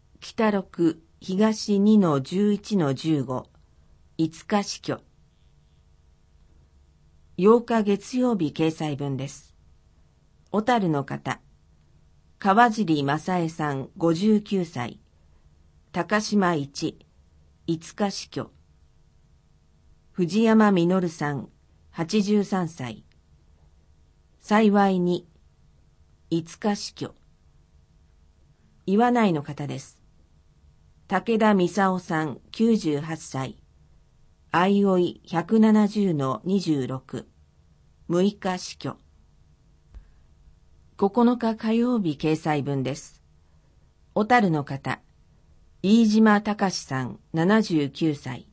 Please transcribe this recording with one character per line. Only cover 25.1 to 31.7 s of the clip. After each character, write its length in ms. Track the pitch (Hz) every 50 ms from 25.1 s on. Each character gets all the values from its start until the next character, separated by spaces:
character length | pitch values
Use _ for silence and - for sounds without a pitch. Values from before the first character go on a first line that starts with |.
| 180 170 - _ _ _ _ _ _ _ _ _ _ _ _ _ _ _ _ _ _ _ _ -
五 300 | 160 165 165 - - -
日 160 | - 208 202
死 180 | - - - -
去。 220 | - 135 - - _ _ _ _ _ _ _ _ _ _ _ _ _ _ _ _ _ _ _ _ _ _ _ _ _ _ _ _ _ _ _ _ _ _
岩 260 | 185 196 214 247 247
内 220 | 240 240 220 190 160
の 80 | 143
方 240 | 139 156 143 - 143
で 140 | 135 127 135
す。 180 | - - - _ _ _ _ _ _ _ _ _ _ _ _ _ _ _ _ _ _ _ _ _ _
武 320 | - 196 185 190 233 226 214
田 140 | 220 214 208
操 460 | 185 180 170